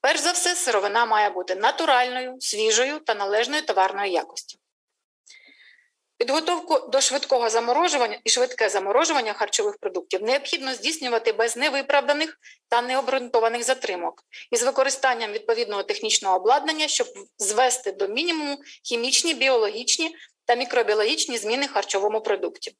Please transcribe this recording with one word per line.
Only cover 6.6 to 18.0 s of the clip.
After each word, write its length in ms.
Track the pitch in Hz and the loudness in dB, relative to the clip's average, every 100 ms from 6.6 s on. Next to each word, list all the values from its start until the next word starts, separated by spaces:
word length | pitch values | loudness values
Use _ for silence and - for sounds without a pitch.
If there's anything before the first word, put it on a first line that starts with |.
| - 302 | 0 0
до 220 | - 262 | 2 2
швидкого 480 | 269 277 - 254 233 | 2 -2 0 2 4
заморожування 720 | 226 233 262 349 294 233 214 | 2 2 2 2 2 0 -2
і 60 | - | -2
швидке 400 | - 254 - 214 | 2 0 2 0
заморожування 640 | 190 190 240 320 294 220 | 0 2 2 4 0 -2
харчових 440 | 208 208 - 208 202 | -4 -4 0 -2 -2
продуктів 460 | 202 180 170 185 | -6 -6 -4 -4
необхідно 500 | 214 269 277 330 262 | 0 -2 -2 -6 -4
здійснювати 580 | 247 233 320 254 233 226 | -4 -4 -4 -2 0 0
без 260 | 220 226 240 | 0 0 0
невиправданих 840 | 294 269 269 285 247 294 311 - - - _ | 0 0 2 2 2 0 -2 -6 -20 -20 _
та 120 | 240 | 0
необґрунтованих 840 | 247 262 247 262 247 233 226 240 | 0 -2 0 -2 2 2 2 0
затримок 600 | 240 254 233 180 170 - _ - - | -2 -2 -2 -6 -6 -10 _ -20 -4
із 120 | 233 | 0
використанням 680 | 240 262 269 269 262 233 220 | 0 2 0 2 0 0 -4
відповідного 520 | 214 - 226 220 202 | -6 -2 -2 -2 -4
технічного 520 | 190 202 220 214 196 185 | -4 -4 0 0 2 2
обладнання, 520 | 202 277 311 311 302 | 4 2 2 -2 -2
щоб 200 | - - - - _ | -2 -4 -6 -20 _
звести 540 | - 214 254 - 202 | -2 2 2 2 -6
до 160 | 190 | -4